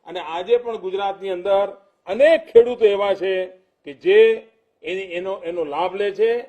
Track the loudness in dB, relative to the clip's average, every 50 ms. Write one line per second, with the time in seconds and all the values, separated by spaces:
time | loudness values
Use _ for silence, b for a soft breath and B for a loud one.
0 | _ -12 -12 -12 -10 -10 -10 -10 0 0 0 0 0 -4 -10 -8 -8 -8 -6 -4
1 | -4 -6 -6 -6 -8 -8 -8 -4 0 0 2 2 0 -2 -6 -16 _ _ _ _
2 | _ -10 0 2 4 4 4 2 0 4 6 6 6 6 0 2 2 2 2 2
3 | 0 -2 -2 -2 -2 -4 -2 -4 -4 -8 -12 _ _ _ _ _ _ -18 -18 _
4 | 0 4 6 6 6 6 4 -2 -6 _ _ _ _ _ _ _ -10 -10 -8 -8
5 | -8 -8 -10 -8 -6 -6 -8 -8 -8 -8 -6 -6 -6 -6 -4 -4 -4 -4 -2 -4
6 | -4 -4 -2 0 0 0 0 -2 -6